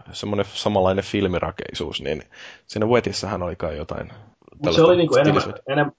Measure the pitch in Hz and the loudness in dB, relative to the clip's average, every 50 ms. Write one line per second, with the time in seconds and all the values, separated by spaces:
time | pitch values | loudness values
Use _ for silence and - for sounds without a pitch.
0 | - - - - - 104 104 104 101 101 - - - 107 104 101 92 95 95 98 | -20 -18 -14 -10 -6 -4 -2 -2 -2 -2 -4 -4 -2 0 2 2 2 2 2 0
1 | 95 - - 104 98 92 90 82 - 80 - - - - - - 87 76 - - | -2 -2 -2 0 0 0 0 0 -2 -4 -6 -8 -12 -12 -10 -10 -8 -8 -8 -8
2 | - 69 78 73 - _ _ - - - - - _ - - 110 107 110 123 117 | -6 -6 -6 -6 -8 _ _ -20 -20 -20 -20 -20 _ -10 -4 -2 0 2 2 2
3 | 110 98 95 - - 98 101 92 90 87 82 - - 80 76 76 78 - - - | 2 0 -4 -4 -6 -6 -6 -4 -4 -6 -6 -6 -6 -6 -6 -6 -8 -8 -8 -10
4 | - - - - - - _ _ _ - - - 147 - 139 151 160 170 180 175 | -10 -12 -14 -20 -20 -20 _ _ _ -20 -14 -4 -2 0 4 6 6 6 6 6
5 | 170 156 131 127 147 151 143 - - - 104 - - - 139 147 139 - - | 4 4 4 4 4 6 4 2 0 -2 -8 -10 -6 -4 0 0 0 0 -2